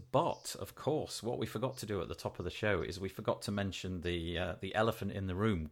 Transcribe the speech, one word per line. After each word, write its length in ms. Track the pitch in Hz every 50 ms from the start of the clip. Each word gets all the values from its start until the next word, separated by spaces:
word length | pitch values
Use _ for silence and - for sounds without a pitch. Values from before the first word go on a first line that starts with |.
| - -
but 460 | - 131 165 165 - - - - - -
of 160 | 95 - -
course, 480 | - - - 147 151 101 82 - - -
what 140 | 113 - -
we 80 | -
forgot 320 | 113 - 113 113 131 127 -
to 80 | -
do 160 | 104 104 98
at 80 | 85 -
the 60 | -
top 220 | - - 107 - -
of 40 | 87
the 80 | 87
show 300 | - - - 107 101 87
is 180 | 78 - 87 87
we 80 | 95 95
forgot 340 | - - 107 120 113 - -
to 80 | -
mention 500 | 104 104 101 98 90 - - 92 92 90
the, 360 | 80 90 87 87 82 85 87 82
uh, 160 | 90 90 - -
the 160 | - 95 -
elephant 380 | 101 110 113 113 - - 98 -
in 140 | 98 95 95
the 80 | 90
room, 340 | 90 104 113 104 85 78 78